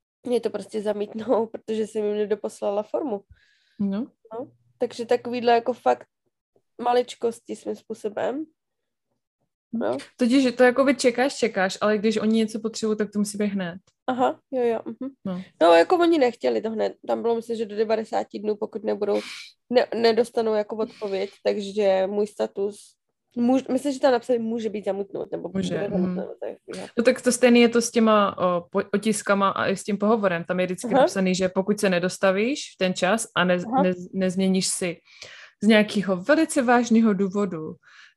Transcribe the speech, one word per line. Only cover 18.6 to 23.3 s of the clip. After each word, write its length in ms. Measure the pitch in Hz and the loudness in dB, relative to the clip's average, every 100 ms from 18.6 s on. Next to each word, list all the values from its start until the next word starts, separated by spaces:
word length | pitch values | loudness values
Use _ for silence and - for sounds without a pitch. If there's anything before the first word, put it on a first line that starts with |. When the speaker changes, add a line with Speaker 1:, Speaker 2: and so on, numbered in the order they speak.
| 214 220 | -6 -6
Speaker 1:
nebudou, 380 | 214 214 208 208 - - - _ _ | -6 -4 -2 -2 -4 -12 -18 _ _
ne-, 180 | 240 - 220 | 0 2 2
nedostanou 580 | 233 226 233 240 220 | 2 4 0 0 0
jako 220 | 214 208 220 | 0 -2 -4
odpověď, 540 | 220 - 208 190 202 - | -6 -6 -6 -4 -6 -4
takže 640 | 208 202 196 202 196 190 190 | -4 -2 -4 0 2 2 0
můj 200 | 208 208 | -2 -4
status, 680 | - - - 202 202 - _ _ _ _ | -4 -6 -4 -6 -6 -18 _ _ _ _